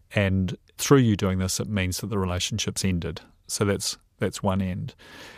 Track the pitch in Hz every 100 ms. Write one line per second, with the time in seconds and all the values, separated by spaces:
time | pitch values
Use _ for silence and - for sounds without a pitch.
0 | _ 107 98 95 92 - _ - - 139
1 | 117 98 98 92 92 - - 101 92 92
2 | 101 101 92 90 - 104 - - 95 87
3 | 82 80 - _ - - 104 95 - -
4 | _ _ 101 - 98 95 95 98 - -
5 | - - -